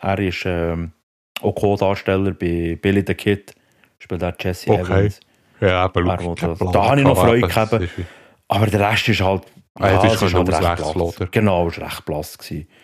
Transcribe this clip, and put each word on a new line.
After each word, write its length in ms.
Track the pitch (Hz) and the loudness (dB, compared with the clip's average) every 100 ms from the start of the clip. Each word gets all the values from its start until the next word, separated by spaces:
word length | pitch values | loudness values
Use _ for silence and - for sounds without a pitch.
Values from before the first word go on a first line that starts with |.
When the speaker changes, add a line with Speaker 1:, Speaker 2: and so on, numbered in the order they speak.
Speaker 1:
Er 180 | 98 98 | -4 -2
ist, 240 | 95 87 95 | -2 -4 -4
ähm, 460 | 87 85 82 85 _ _ _ _ - | -2 -2 -4 -6 _ _ _ _ -6
auch 140 | 107 | -4
Co-Darsteller 800 | - 101 101 98 98 - 95 98 | 0 0 0 0 -2 -2 0 0
bei 460 | 90 87 85 82 82 | -2 -4 -2 -4 -2
Billy 240 | 98 98 90 | 0 0 0
the 80 | |
Kid, 400 | 87 104 98 - - _ _ _ _ | -2 -2 -2 -6 -20 _ _ _ _
spielt 260 | - 90 | -10 -6
auch 80 | 90 - | -6 -6
Jesse 300 | 95 90 - | -6 -6 0
Speaker 2:
Okay. 120 | 101 | 0
Speaker 1:
Evans. 380 | 90 95 101 - _ _ _ - | 2 0 0 -2 _ _ _ -2
Speaker 2:
Ja, 240 | 98 92 | 0 2
aber 160 | 92 92 | 0 0
Speaker 1:
Er, 180 | 90 90 | 0 0
Speaker 2:
schau, 60 | |
Speaker 1:
wo 100 | 87 | -4
Speaker 2:
kein 140 | 85 85 | -4 -4
Speaker 1:
das, 80 | 82 | -2
Speaker 2:
Plan 140 | 92 | 0
Speaker 1:
da 160 | 101 110 | 2 2
habe 120 | 139 | 4
ich 60 | 139 | 4
noch 80 | |
Speaker 2:
gehabt, 140 | 117 107 | 4 4
Speaker 1:
Freude 160 | 120 | 4
Speaker 2:
aber 100 | 92 | 2
Speaker 1:
gehabt. 180 | 113 107 | 0 2
Speaker 2:
es 80 | 110 87 - | 0 -2 -8
ist 80 | 87 - _ _ - | -12 -14 _ _ -4
Speaker 1:
Aber 180 | 101 107 | 0 2
der 240 | 101 101 | 2 2
Rest 180 | 104 - | 0 0
ist 120 | 98 | 0
halt, 220 | 95 95 - _ _ | 2 0 -6 _ _
Speaker 2:
Ah, 120 | - 98 | -2 2
Speaker 1:
ja, 60 | |
Speaker 2:
jetzt 100 | 95 | 4
ist 100 | 113 107 | 4 2
Speaker 1:
es 60 | |
ist 80 | 98 | 2
Speaker 2:
schon 80 | 90 | 2
Speaker 1:
halt 80 | 87 | 2
recht 140 | 80 85 | 0 0
Speaker 2:
auswechseln, 260 | 85 80 | -2 -4
Speaker 1:
blass. 220 | 90 85 - | -2 -4 -4
Speaker 2:
oder? 100 | 90 | -2
Speaker 1:
Genau, 380 | 117 107 90 85 | 0 2 2 0
ist 100 | - | -4
recht 260 | 82 - | -12 -12
blass 320 | - 76 76 - | -8 -8 -8 -14
gsi. 300 | - 80 78 _ | -12 -12 -12 _